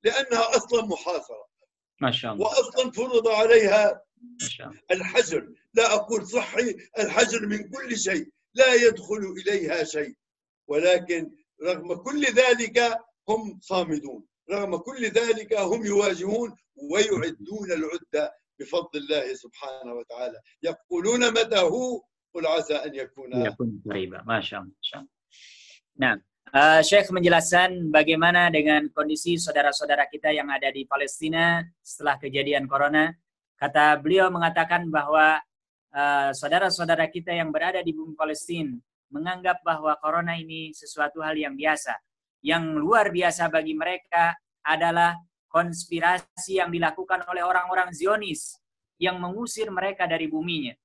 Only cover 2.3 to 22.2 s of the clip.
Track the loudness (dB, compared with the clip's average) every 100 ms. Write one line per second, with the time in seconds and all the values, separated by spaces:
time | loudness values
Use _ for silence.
2.3 | -4 0 2 0 -2 -4 -4 0 0 2
3.3 | 2 6 6 8 4 4 0 _ _ -20
4.3 | -12 -12 -10 -16 -18 _ -2 0 0 2
5.3 | -2 -6 -20 _ 2 4 2 0 -4 -2
6.3 | -4 -2 -2 -2 -4 -10 -4 0 0 0
7.3 | -2 -4 -6 -6 -12 -8 -4 -2 -4 -6
8.3 | _ _ 4 6 8 6 2 -6 -6 -6
9.3 | -6 -2 -2 -2 -2 -2 -4 -6 -10 _
10.3 | _ _ _ -4 2 4 2 2 -4 -4
11.3 | -12 _ _ -6 -4 -6 -8 -6 -2 2
12.3 | 4 4 4 2 2 2 0 -10 _ -4
13.3 | -4 -4 -14 -4 -2 -2 -4 -6 -16 _
14.3 | _ -8 -6 -4 -6 -8 -6 -2 0 2
15.3 | -2 0 -2 0 -2 2 2 2 0 -2
16.3 | -2 -4 -10 _ _ -4 0 2 2 -2
17.3 | -6 -12 -10 -6 -4 -4 -8 -6 -4 -4
18.3 | -8 _ _ -6 -6 -4 -10 -4 -4 -4
19.3 | -10 -14 -14 -14 -12 -12 -12 -12 -10 -10
20.3 | -10 _ _ -8 -8 _ -4 0 2 2
21.3 | 2 2 2 2 0 -4 -6 _ _